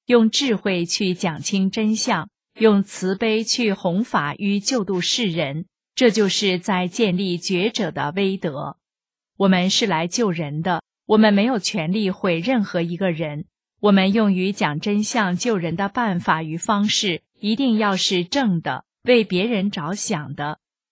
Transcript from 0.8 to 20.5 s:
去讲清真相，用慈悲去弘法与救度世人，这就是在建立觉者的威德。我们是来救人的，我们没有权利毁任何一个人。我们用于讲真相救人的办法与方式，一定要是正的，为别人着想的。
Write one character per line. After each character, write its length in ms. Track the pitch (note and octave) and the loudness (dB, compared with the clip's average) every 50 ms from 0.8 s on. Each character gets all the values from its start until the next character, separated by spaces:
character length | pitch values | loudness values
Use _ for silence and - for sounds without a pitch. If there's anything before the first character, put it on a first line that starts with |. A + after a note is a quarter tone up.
| E3+ | -2
去 280 | E3+ - - G#3+ F#3 F3+ | -2 -2 0 0 0 0
讲 280 | - - F3 D#3 C#3+ | -2 -4 -4 -4 -6
清 280 | - - G#3 G3 F#3+ F#3+ | -4 -2 0 0 0 0
真 240 | - A3 G#3+ G#3+ A3 | 0 0 0 0 0
相， 360 | G#3+ - B3+ G#3+ E3+ - - _ _ _ _ _ | 0 0 0 0 -2 -2 -6 _ _ _ _ _
用 240 | - A3 A3 G3+ G3 | 2 4 4 6 4
慈 360 | G3 - - - F#3 F#3 F#3+ | 2 0 -4 -4 -2 -2 -2
悲 260 | G3 A#3 A3+ A3 A3 A3+ | 0 0 0 0 0 -2
去 300 | - - - A#3+ G#3 G3 | -2 -2 0 0 0 0
弘 280 | - - F3+ E3+ F#3+ | 0 -2 0 0 0
法 320 | B3 - - G3 C#3+ D3 C#3 | -2 0 -2 -2 -2 -4 -4
与 260 | - G#3 G3 G3+ G3+ | -4 -2 0 0 0
救 240 | G3+ - C4+ A#3+ F#3+ | 0 -2 -2 -2 -2
度 160 | F#3+ F#3+ F3+ | -2 -2 -2
世 260 | F3 - - - A#3+ | -2 -2 -2 -2 -2
人， 380 | F#3+ D#3+ F3 D#3 C3+ C#3 D#3 F3+ - _ _ _ _ _ | -2 0 -2 -2 -4 -4 -8 -8 -10 _ _ _ _ _
这 160 | - B3+ A#3 | 2 4 4
就 200 | F#3+ A3 G#3 F#3+ | 4 4 2 2
是 280 | - - G#3+ G3 F3+ | 0 0 0 0 0
在 300 | F3 - - F#3+ F3+ F3+ | 0 -2 -2 -2 -2 -2
建 300 | F3 - - A3+ G3 F3 | -2 -2 0 0 0 0
立 200 | F3+ G3+ F#3 F3 | 0 -2 -2 -4
觉 320 | E3+ - - F#3+ F3 F#3+ A#3+ | -4 -2 -2 0 0 0 -2
者 220 | - - G3+ D#3+ | -2 -4 -4 -4
的 220 | D#3+ C#3+ C#3 D3 F3+ | -4 -4 -6 -4 -2
威 220 | G3 G3+ F#3+ F#3+ | 0 0 0 -2
德。 400 | F#3+ - E3 C3 C#3 D3 C#3+ - - _ _ _ _ _ _ _ _ _ _ _ | -2 -4 -6 -6 -6 -10 -10 -12 -16 _ _ _ _ _ _ _ _ _ _ _
我 120 | - G3 F#3+ | 2 4 4
们 200 | F#3+ F3+ F3+ F#3+ | 4 4 2 0
是 160 | - - A#3+ | 0 0 0
来 220 | G3 E3+ D#3 E3+ | 0 0 -2 -2
救 240 | F3+ - A#3+ A#3 G3+ | -2 -2 0 0 0
人 300 | E3+ E3 D#3+ C#3+ D3 D3+ | 0 -2 -4 -4 -4 -4
的， 200 | E3 F#3 F3 D#3+ - _ _ _ _ | -2 -2 -2 -2 -4 _ _ _ _
我 100 | - G#3+ | 2 4
们 160 | A3 A3 G#3+ G3+ | 6 6 6 6
没 100 | G3 G#3 | 4 2
有 160 | B3 C4 G#3 | 2 0 -2
权 320 | - - - G3 D#3 D#3+ | -2 -4 -4 -2 -2 -2
利 180 | F#3 A3+ G#3 F#3 | -2 0 -2 -2
毁 300 | F3+ - - F#3+ E3+ E3 | -2 -2 0 0 0 0
任 240 | E3+ A#3+ C4+ A#3 G3 | 0 0 0 0 0
何 180 | - - F3 | 0 -2 -2
一 140 | E3+ E3+ F3 | -2 -4 -4
个 160 | E3+ G3 F#3 | -2 -2 -2
人。 320 | E3 D3+ E3 D3+ D3 D3 - - _ _ _ _ _ _ | -2 -4 -6 -6 -8 -10 -12 -14 _ _ _ _ _ _
我 100 | - G#3 | 4 4
们 220 | G3+ F#3+ F#3+ F#3+ G3 | 6 6 4 4 2
用 180 | A#3 A3 G3+ | 2 2 2
于 220 | F#3+ F#3 F#3 G3 G3+ | 2 2 0 -2 0
讲 260 | - G#3 D3+ D3 D3+ | 0 -2 -2 -2 -2
真 240 | - G#3 G#3 G#3 G#3+ | -2 0 0 0 0
相 320 | - - A#3+ G#3 F3+ F3+ | 0 0 0 0 0 -2
救 220 | F3 - B3 A3 | -2 0 -2 0
人 180 | F#3 E3 D#3+ D#3+ | 0 -2 -2 -2
的 140 | F#3 G3 G3 | -2 -4 -2
办 280 | - B3+ A#3+ G#3 F3+ | -2 -2 -2 -2 -2
法 260 | F3 - - E3 D#3+ D#3+ | -2 0 0 0 0 -2
与 120 | D#3 D#3 | -4 -6
方 320 | E3 - - G#3+ G3+ G#3 | -4 -2 0 0 0 0
式， 360 | G#3+ - - A3 G3 E3 - - _ _ _ | 0 0 -2 -2 -2 -4 -4 -8 _ _ _
一 160 | - G#3 A3+ | -4 -2 -2
定 200 | G#3 C#4 B3+ A3 | 0 0 2 2
要 200 | G#3+ A3 G3+ F#3+ | 2 2 0 0
是 260 | F3+ - - G3 F3 F3 | 0 0 0 0 0 -2
正 380 | F3 - C#4+ C4 G#3+ F3+ E3 | 0 0 0 2 2 0 0
的， 240 | - D3+ C3 C3 - _ _ _ - | -2 -4 -6 -6 -10 _ _ _ 2
为 220 | B3 B3+ A#3 G#3+ | 4 4 4 4
别 200 | - F#3 F3+ G3 | 2 0 0 0
人 240 | A#3+ A#3+ G3 F#3 G#3 | 0 0 -2 -2 -2
着 240 | G3+ F#3+ D3 D#3 G3 | -2 -4 -4 -4 -4
想 400 | G#3 - - G3+ D3+ D3 B2 C#3+ | -4 -4 -4 -4 -4 -6 -8 -8
的。 260 | - D3 D3 | -8 -8 -8